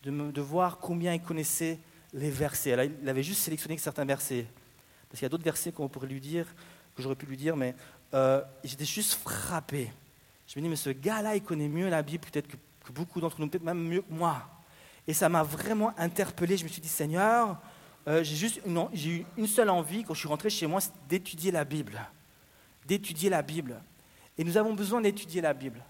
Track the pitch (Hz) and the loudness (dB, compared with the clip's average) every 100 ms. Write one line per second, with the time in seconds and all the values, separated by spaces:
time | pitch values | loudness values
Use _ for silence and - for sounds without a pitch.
0 | 135 143 147 143 143 160 180 - - 170 | -4 -4 -4 -4 -2 2 2 0 -4 -2
1 | 175 170 170 160 151 - 160 160 - - | 0 0 -2 -4 -2 0 0 -4 -10 -20
2 | - 135 147 131 147 - 139 123 143 151 | -12 -4 -2 0 0 0 2 4 4 0
3 | 135 131 143 196 - 156 - 156 - 143 | -2 0 0 0 -2 -2 -4 -4 -4 -2
4 | 139 139 - 123 113 - - - - - | 0 0 0 -2 -4 -12 -20 -20 -20 -20
5 | - - 131 165 160 147 175 170 139 139 | -18 -4 -2 0 0 0 -4 -4 -6 -6
6 | 135 135 139 165 170 - - - - - | -8 -8 -4 -4 -4 -10 -20 -20 -18 -8
7 | 131 135 143 135 151 160 127 127 - - | -4 -4 -6 -4 -2 0 0 -2 -14 -20
8 | - 135 131 135 - - 139 135 147 - | -2 4 6 6 2 -12 -12 -6 -4 -2
9 | 214 - - - - 170 - 143 117 - | 0 -2 -2 -4 -2 -4 -2 -4 -4 -8
10 | - - _ - - - 165 156 143 135 | -20 -20 _ -20 -12 -4 -2 -2 -2 -2
11 | 160 220 214 208 202 160 147 156 190 165 | 0 0 2 0 0 -2 0 0 2 2
12 | 143 160 - 147 143 123 - - - 131 | 0 -4 -4 -4 -4 -12 -18 -20 -12 -6
13 | 170 180 165 156 151 175 165 175 165 175 | -4 -2 -2 -2 -2 -2 -2 -2 0 -2
14 | - 160 170 139 - - - - - - | -2 0 0 0 -6 -20 -20 -20 -20 -12
15 | - 151 175 170 151 151 202 214 220 214 | -4 2 4 6 2 -2 0 2 2 2
16 | 170 170 196 - 175 190 165 - 160 - | -2 0 -2 0 2 2 0 -8 -6 -2
17 | 151 165 208 233 220 175 - - - - | 0 4 6 6 4 -2 -10 -20 -20 -12
18 | - 156 156 151 214 - - 170 196 214 | 2 2 2 0 -2 -2 0 0 0 -2
19 | 151 170 - - 214 233 214 180 151 202 | -2 -2 -4 -2 2 6 6 6 2 -4
20 | 220 156 151 151 180 170 160 185 - - | -4 -6 -2 0 0 0 2 2 0 -6
21 | 135 180 185 165 180 175 139 151 120 107 | -2 -2 -2 -2 0 2 0 -2 -4 -8
22 | 110 - - - - - - - 139 196 | -12 -16 -20 -20 -20 -20 -20 -20 -2 -2
23 | 202 160 190 175 143 156 135 117 - - | -2 0 2 2 0 -4 -6 -10 -14 -20
24 | - - - - 165 175 220 208 202 233 | -20 -20 -16 -4 2 4 4 0 0 2
25 | 208 202 165 175 160 135 131 117 | 2 0 -4 0 0 0 -4 -10